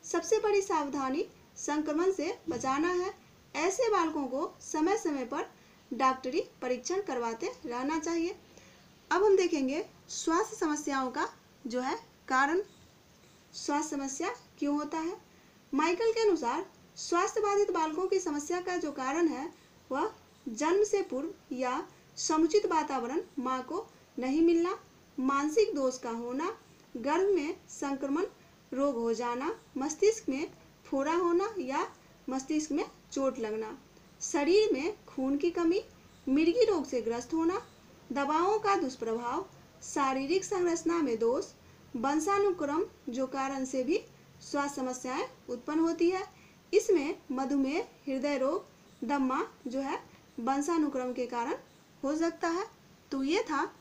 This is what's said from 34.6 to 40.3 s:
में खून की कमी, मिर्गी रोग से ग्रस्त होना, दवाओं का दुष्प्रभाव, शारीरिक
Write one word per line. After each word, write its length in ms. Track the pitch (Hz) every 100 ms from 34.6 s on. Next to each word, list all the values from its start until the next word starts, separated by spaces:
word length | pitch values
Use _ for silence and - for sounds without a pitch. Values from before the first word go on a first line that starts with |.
| 440
में 220 | 269 320 415 -
खून 300 | - 262 285
की 140 | 349
कमी, 320 | 349 339 381 - - - - -
मिर्गी 380 | 277 330 480
रोग 220 | 453 359 262
से 140 | 247
ग्रस्त 320 | 220 233 247
होना, 260 | 320 330 392 - - - - -
दवाओं 480 | 254 277 311 370 427
का 160 | 415 392
दुष्प्रभाव, 720 | 277 - 226 226 240 285 381 - - -
शारीरिक 600 | - - 269 269 269